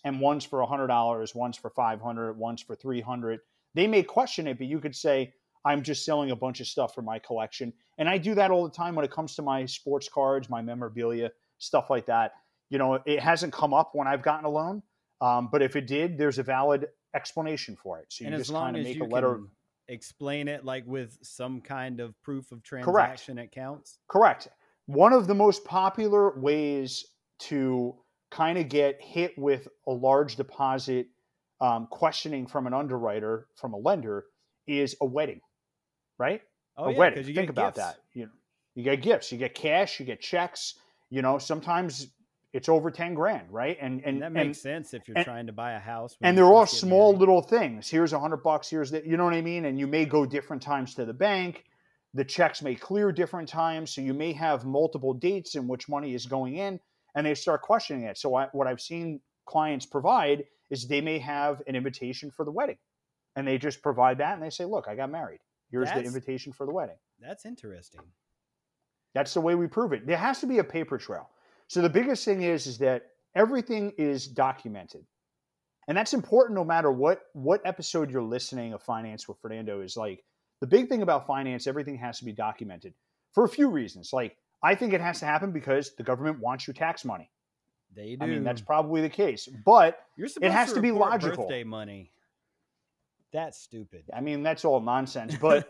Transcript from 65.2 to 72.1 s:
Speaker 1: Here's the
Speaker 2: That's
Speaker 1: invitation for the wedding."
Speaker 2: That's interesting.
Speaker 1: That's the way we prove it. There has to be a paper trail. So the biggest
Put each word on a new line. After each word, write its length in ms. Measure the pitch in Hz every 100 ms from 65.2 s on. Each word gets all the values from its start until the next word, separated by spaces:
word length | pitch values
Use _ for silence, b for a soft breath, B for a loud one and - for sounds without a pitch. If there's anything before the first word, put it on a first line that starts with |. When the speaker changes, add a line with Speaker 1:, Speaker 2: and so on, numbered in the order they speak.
| 131 - _ _ _
Speaker 1:
Here's 180 | 123 131
the 80 | 185
Speaker 2:
That's 120 | 123
Speaker 1:
invitation 440 | 127 131 131 143
for 140 | 123 139
the 80 |
wedding." 240 | 175 143 82 _ _
Speaker 2:
That's 280 | 120 202 220
interesting. 560 | 240 107 90 85 82 82 _ _ _ _ _ _ _ _ _ _
Speaker 1:
That's 200 | 131 143
the 80 | 180
way 140 | 160 175
we 120 | 170
prove 260 | - 233
it. 120 | 131 123
There 120 | 170
has 240 | 220 262
to 60 | 262
be 100 | 247
a 80 | -
paper 320 | 165 156 131
trail. 320 | - - - b b b b
So 140 | 180
the 80 | 175
biggest 360 | 160 247